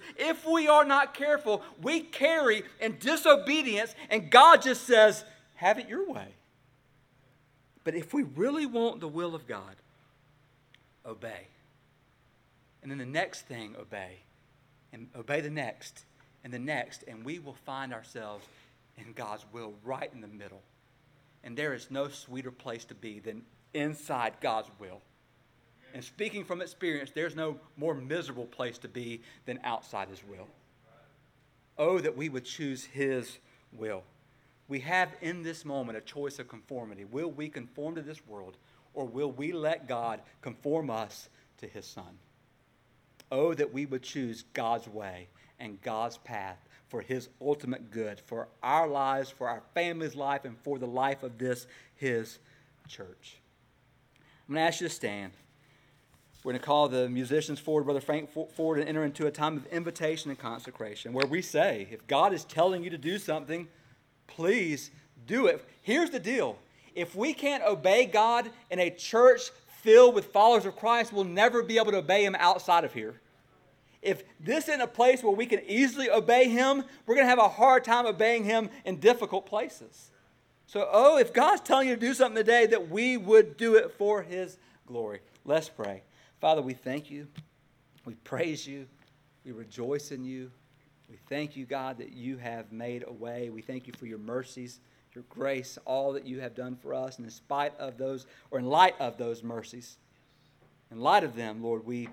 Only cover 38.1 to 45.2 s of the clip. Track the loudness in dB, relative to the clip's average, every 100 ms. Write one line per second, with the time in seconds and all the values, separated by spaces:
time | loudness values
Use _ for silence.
38.1 | -18 -18 -18 -18 -20 _ _ _ -12 -10
39.1 | -6 -8 -6 -10 -6 -4 -6 -6 -6 -6
40.1 | -8 -14 _ -16 -10 -4 -4 -4 -8 -8
41.1 | -14 -20 _ _ _ -20 -18 -18 -20 -20
42.1 | -20 _ _ _ _ _ _ _ _ _
43.1 | _ _ -2 0 0 -4 -4 -8 -10 -10
44.1 | -10 -10 -10 -12 -6 -4 -4 -6 -14 -14
45.1 | -14